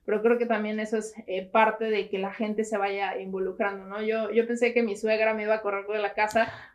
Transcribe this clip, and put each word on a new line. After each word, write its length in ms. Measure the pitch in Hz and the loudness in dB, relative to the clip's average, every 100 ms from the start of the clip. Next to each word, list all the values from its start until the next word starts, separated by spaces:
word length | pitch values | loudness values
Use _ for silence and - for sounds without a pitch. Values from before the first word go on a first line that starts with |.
pero 160 | - 208 | -4 0
creo 160 | 226 233 | 2 2
que 80 | |
también 340 | 226 214 214 214 | 2 -2 -2 -4
eso 200 | 214 220 | -4 -4
es, 160 | 214 - - | -4 -12 -8
eh, 220 | 190 185 | -6 0
parte 360 | 220 214 220 220 | 2 4 2 -2
de 240 | 208 196 | -2 -2
que 80 | 190 | -4
la 120 | 190 | -4
gente 340 | - 214 214 | -4 -4 -2
se 120 | 214 214 | -2 -2
vaya 420 | 202 196 190 - | -2 -2 -4 -6
involucrando, 680 | 190 190 185 - 202 196 190 | -6 -4 -4 -2 -4 -4 -10
¿no? 160 | 208 | -6
Yo, 280 | 220 226 214 | -2 -2 0
yo 140 | 226 226 | 4 4
pensé 280 | 240 233 | 6 4
que 80 | 233 | 4
mi 140 | 226 202 | 2 0
suegra 360 | 220 220 220 | 2 4 2
me 120 | 220 | 2
iba 100 | 214 | 2
a 80 | 214 | 2
correr 240 | 208 196 202 | 0 -4 -2
de 120 | 214 | -2
la 140 | 202 | -2
casa 400 | 214 214 226 226 - - | 0 2 2 0 -2 -18